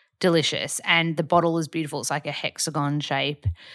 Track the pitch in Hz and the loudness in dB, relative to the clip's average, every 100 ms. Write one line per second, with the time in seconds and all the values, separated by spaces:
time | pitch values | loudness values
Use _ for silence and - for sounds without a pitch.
0 | _ - 185 165 147 - 147 - - 170 | _ 0 4 4 2 -2 -4 -4 2 2
1 | 165 156 151 175 170 165 151 165 151 147 | 2 0 2 4 4 0 -2 -4 -4 -4
2 | - 147 151 143 - - - 151 143 147 | -4 -4 -6 -6 -6 -4 -4 -2 0 -2
3 | 143 139 139 147 104 - - | -2 -2 -2 -2 -4 -6 -12